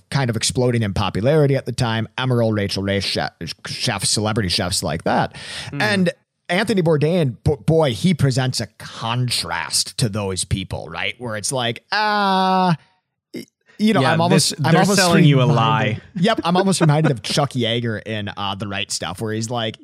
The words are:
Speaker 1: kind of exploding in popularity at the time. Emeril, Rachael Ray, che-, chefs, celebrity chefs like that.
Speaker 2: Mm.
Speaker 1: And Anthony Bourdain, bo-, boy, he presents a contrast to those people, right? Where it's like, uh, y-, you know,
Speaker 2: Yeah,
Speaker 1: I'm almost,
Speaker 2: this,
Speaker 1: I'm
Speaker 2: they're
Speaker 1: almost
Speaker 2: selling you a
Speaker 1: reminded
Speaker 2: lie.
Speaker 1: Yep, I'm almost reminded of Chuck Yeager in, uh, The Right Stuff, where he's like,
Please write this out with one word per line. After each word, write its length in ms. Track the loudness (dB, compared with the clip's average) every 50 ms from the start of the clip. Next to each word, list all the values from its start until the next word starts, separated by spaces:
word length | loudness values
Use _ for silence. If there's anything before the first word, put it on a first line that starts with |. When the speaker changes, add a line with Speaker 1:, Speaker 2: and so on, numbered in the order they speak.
| _ -4
Speaker 1:
kind 200 | -2 -2 0 -2
of 40 | -2
exploding 460 | -2 -4 -2 0 0 0 2 2 0
in 120 | 0 0 0
popularity 600 | -2 -2 -2 -2 0 0 2 4 4 4 4 2
at 100 | 0 -2
the 40 | -4
time. 360 | -4 -2 -2 0 0 -2 -4 -4 _
Emeril, 360 | -4 -2 0 2 2 2 2 2
Rachael 280 | 0 -2 -2 -4 -4 -2
Ray, 160 | -2 -2 -2
che-, 280 | -2 -2 -2 -4 -4 -4 -6 -10 -12 -12 -12 -12 -12
chefs, 420 | -12 -8 -6 -4 -4 -2 -2 -2 -2
celebrity 400 | -2 0 0 0 0 0 -2 0
chefs 320 | -2 -2 -2 -2 -2 -2 -2
like 200 | -4 -4 -2 -2
that. 320 | 0 0 0 0 -2 -6 -12 -14 -12 -12 -12 -10 -8
Speaker 2:
Mm. 100 | -6 -4
Speaker 1:
And 280 | -2 0 0 2 0 0 -2 _ _ _ _ _ _ -2
Anthony 320 | -2 0 0 2 0 2
Bourdain, 560 | 2 2 2 2 2 2 2 2 0 0 -2 -2 -2
bo-, 100 | -2 -2
boy, 380 | 0 0 2 4 4 4 2 0
he 200 | 0 2 2 2
presents 460 | 2 2 0 2 0 0 -2 -2 -4
a 80 | -6 -8 _
contrast 1200 | -16 -18 -16 -12 -8 -6 -4 -2 -2 -2 -2 -2 -4 -4 -4 -6 -6 -4 -4 -4 -4 -4 -4 -4 -2
to 100 | -2 -2
those 340 | -2 -2 -4 -4 -4 -6 -4
people, 460 | -4 -4 -4 -4 -6 -8 -10 -10 -8
right? 260 | -8 -6 -6 -6 -6 -8
Where 160 | -10 -10 -8
it's 160 | -6 -6 -4 -4
like, 320 | -2 -2 -4 -4 -6 -8 _ -2
uh, 840 | -2 0 0 0 0 2 2 2 2 2 2 2 4 4 2 2 0 _ _ _ _ _ _ _ _ _ _ -14
y-, 120 | -14 -14 -16 _ _ _ _ _ 0
you 140 | 2 2 4
know, 80 | 4
Speaker 2:
Yeah, 100 | 2 2
Speaker 1:
I'm 80 | 2 2
almost, 300 | 2 4 4 4 2 0 -2
Speaker 2:
this, 20 | -2 2
Speaker 1:
I'm 80 | 4 4
Speaker 2:
they're 80 | 4
Speaker 1:
almost 180 | 4 4 4 4
Speaker 2:
selling 240 | 4 6 6 6 8
you 160 | 8 6 6
a 80 | 4
Speaker 1:
reminded 80 | 4 4
Speaker 2:
lie. 460 | 4 4 2 2 2 0 -2 -4 -6 -10 -10 -4
Speaker 1:
Yep, 260 | 0 0 0 0 0 0
I'm 140 | 0 0
almost 240 | 2 2 2 2 2
reminded 300 | 4 4 4 4 2 2 0
of 80 | -2 -6
Chuck 280 | -4 0 0 0 0
Yeager 500 | 0 -2 0 0 0 -2 -2 -4 -4 -6 -6
in, 240 | -6 -6 -6 -6 -6 -6
uh, 200 | -6 -6 -6 -6
The 120 | -6 -6
Right 240 | -6 -6 -6 -6 -6
Stuff, 300 | -6 -6 -6 -8 -6 -6
where 100 | -6 -4 -4
he's 160 | -4 -4 -4
like, 280 | -4 -4 -4 -6 -6 -10